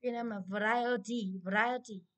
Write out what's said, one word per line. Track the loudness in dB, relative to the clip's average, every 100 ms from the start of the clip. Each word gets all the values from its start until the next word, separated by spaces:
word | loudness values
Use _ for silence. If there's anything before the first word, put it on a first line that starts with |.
Phiên | -2 -2
âm | -4
là | -4 -4
variety, | 0 2 4 2 0 0 -2 -2 -4
variety. | 0 2 2 2 -6 -14 -14